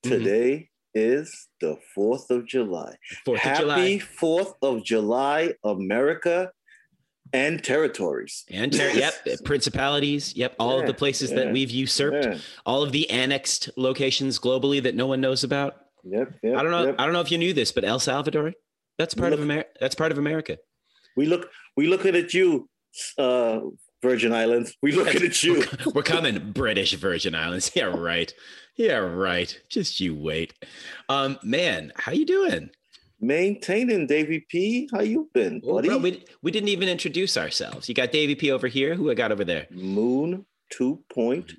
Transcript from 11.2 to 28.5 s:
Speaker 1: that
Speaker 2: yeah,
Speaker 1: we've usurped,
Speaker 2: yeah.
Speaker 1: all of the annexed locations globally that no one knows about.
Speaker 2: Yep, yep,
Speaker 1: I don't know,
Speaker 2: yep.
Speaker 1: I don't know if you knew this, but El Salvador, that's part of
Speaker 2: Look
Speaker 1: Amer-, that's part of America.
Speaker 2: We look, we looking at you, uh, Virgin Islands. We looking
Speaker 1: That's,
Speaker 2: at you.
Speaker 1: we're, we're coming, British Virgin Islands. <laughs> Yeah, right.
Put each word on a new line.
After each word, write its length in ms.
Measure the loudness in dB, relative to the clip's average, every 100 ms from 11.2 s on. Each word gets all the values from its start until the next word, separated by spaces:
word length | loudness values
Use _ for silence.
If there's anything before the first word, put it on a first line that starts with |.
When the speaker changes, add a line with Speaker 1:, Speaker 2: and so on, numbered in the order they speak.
| -2
Speaker 1:
that 160 | 0 0
Speaker 2:
yeah, 60 |
Speaker 1:
we've 180 | 0 0
usurped, 540 | -2 0 0 0 2 0
Speaker 2:
yeah. 120 | -2 -10 -10 -2
Speaker 1:
all 160 | 0
of 80 | 2
the 160 | 0 0
annexed 600 | 0 0 0 -2 -4 -4 -2
locations 600 | 0 2 0 0 -2 0
globally 420 | 0 2 2 2
that 120 | 0 0
no 100 | 0
one 140 | 2
knows 240 | 0 0
about. 320 | 0 0 -2 -6 _ _
Speaker 2:
Yep, 300 | -6 -4 -4 -2
yep, 140 | 0 2
Speaker 1:
I 60 |
don't 80 | 2
know, 120 | 2 0
Speaker 2:
yep. 100 | 0
Speaker 1:
I 60 |
don't 80 | 0
know 80 | 0
if 100 | 0
you 80 | 0
knew 140 | 2
this, 180 | 2 0
but 120 | 0
El 140 | 0 0
Salvador, 520 | 0 0 0 -2 -2 -6 _ _ _ -4
that's 160 | -4
part 180 | 0 2
of 60 | 2
Speaker 2:
Look 80 | 0
Speaker 1:
Amer-, 140 | -2 -4 -4
that's 140 | -4
part 160 | 0 0
of 60 | 0
America. 400 | 0 -2 -4 -10 _ _ _ _ _ 0
Speaker 2:
We 100 | 2
look, 220 | 2 -2 -18 -6 0
we 100 | 2
looking 300 | 4 4 2
at 180 | 2
you, 340 | 4 4 4 -2 _ _ -14 -10 0
uh, 420 | 2 4 2 0 -4 -12 _ _
Virgin 300 | 0 2 2
Islands. 440 | 2 4 2 0 -2
We 100 | 2
looking 300 | 4 4 2
Speaker 1:
That's, 160 | 2 2
Speaker 2:
at 60 |
you. 200 | 4 4 2 -2 0
Speaker 1:
we're, 60 | 0
we're 60 |
coming, 480 | 2 2 2 -2 -4
British 400 | -2 0 2 0
Virgin 400 | 0 -2 0 -2
Islands. 360 | -2 -2 -2 -2
<laughs> 40 | 0
Yeah, 80 |
right. 480 | 0 -2 -2 -2 -2 -8 -20